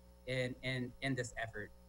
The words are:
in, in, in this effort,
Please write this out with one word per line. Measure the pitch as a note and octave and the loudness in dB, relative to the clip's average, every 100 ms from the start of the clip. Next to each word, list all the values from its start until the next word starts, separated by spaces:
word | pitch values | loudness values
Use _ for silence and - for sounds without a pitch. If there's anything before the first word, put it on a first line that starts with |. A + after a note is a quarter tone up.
| - - - | -20 -10 0
in, | C3 B2+ B2+ | 2 2 0
in, | B2+ B2+ A#2+ - | 0 2 0 0
in | C3+ B2+ | 2 2
this | A#2 - | 0 -2
effort, | A2+ G#2+ G#2 - | -4 -4 -8 -10